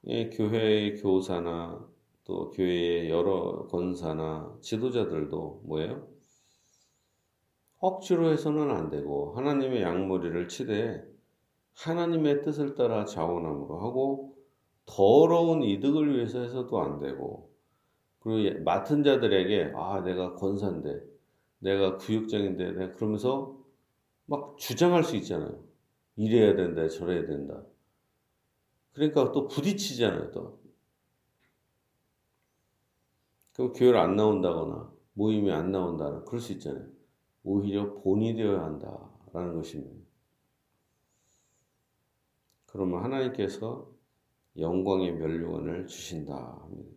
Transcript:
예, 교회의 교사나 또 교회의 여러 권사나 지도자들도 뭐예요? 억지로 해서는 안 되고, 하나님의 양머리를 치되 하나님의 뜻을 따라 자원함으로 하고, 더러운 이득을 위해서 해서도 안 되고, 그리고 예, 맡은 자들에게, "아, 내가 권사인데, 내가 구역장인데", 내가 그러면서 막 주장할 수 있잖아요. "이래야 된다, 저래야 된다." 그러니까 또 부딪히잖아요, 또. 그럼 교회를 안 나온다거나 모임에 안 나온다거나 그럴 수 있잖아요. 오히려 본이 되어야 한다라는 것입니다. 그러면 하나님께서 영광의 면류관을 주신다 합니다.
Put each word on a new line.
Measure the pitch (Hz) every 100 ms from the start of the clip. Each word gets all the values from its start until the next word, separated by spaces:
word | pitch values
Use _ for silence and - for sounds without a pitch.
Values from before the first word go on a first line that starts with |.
| -
예, | 117 113
교회의 | - 107 113 110 107 104 104
교사나 | 98 95 95 90 85 85 85 85 - _ _ _
또 | - 90 85
교회의 | - 92 87 85 85 82
여러 | 82 87 92 87 85 -
권사나 | 90 90 87 82 78 80 78 78 -
지도자들도 | - 110 123 120 95 80 76 78 78 -
뭐예요? | - 78 80 131 - - _ _ _ _ _ _ _ _ _ _ _ _ _ _ _ _
억지로 | 185 185 - 175 165
해서는 | 151 156 151 147
안 | 101 80
되고, | 73 143 71 73 117
하나님의 | 139 139 131 123
양머리를 | 90 87 95 92 82 85 87
치되 | - 123 104 117 - - - _ _ _ _ _
하나님의 | - 160 170 170 165 151 143
뜻을 | 156 147 139
따라 | 139 120 110
자원함으로 | 104 - 82 87 82 71 71 80
하고, | 107 123 135 139 139 - _ _ _ _ -
더러운 | - 98 131 160 170 170 160
이득을 | 127 101 135 156 151
위해서 | 131 113 123
해서도 | 123 127 123 104
안 | 73 73
되고, | 69 65 67 - - _ _ _ _ _ _ _
그리고 | 110 110
예, | 101 -
맡은 | 85 90 - 147
자들에게, | 143 127 113 98 92 104 76
"아, | - 85 98
내가 | 90 90 90
권사인데, | - 98 101 101 85 73 71 - - _ _ _ _
내가 | 92 98 95 95
구역장인데", | - 110 - 107 101 92 92
내가 | 90 92
그러면서 | - 107 107 123 135 135 - _ _ _ _ _ _ -
막 | 143 143 -
주장할 | - 123 175 175
수 | - 110
있잖아요. | 87 87 73 - - _ _ _ _ -
"이래야 | 107 117 104 92
된다, | 87 82 80
저래야 | - 87 87 -
된다." | 71 69 71 - _ _ _ _ _ _ _ _ _ _ _ _
그러니까 | - 151 151 127
또 | 135 139
부딪히잖아요, | - 151 - - 120 113 87 -
또. | - 85 - - _ _ _ _ _ _ _ _ _ _ _ _ _ _ _ _ _ _ _ _ _ _ _ _ _ _ _ _
그럼 | - 127
교회를 | - 123 117
안 | 85 98
나온다거나 | 107 101 90 82 80 78 80 - _
모임에 | - 107 107 101
안 | 80 87
나온다거나 | 98 90 80 73 76
그럴 | - 120
수 | 117
있잖아요. | 92 73 67 69 - _ _ _ _
오히려 | - 101 101 98 101
본이 | - 95 101 113
되어야 | 110 107 95
한다라는 | 82 71 71 - - - - 82 90
것입니다. | 82 - 76 65 - - _ _ _ _ _ _ _ _ _ _ _ _ _ _ _ _ _ _ _ _ _ _ _ _ _ _
그러면 | 95 92 87
하나님께서 | 110 135 127 - 98 98 110 131 - _ _ _ _ _ _ -
영광의 | 80 92 95 95 90
면류관을 | 82 80 82 85 80 78 87 -
주신다 | - - 82 73 67 62 -
합니다. | - - -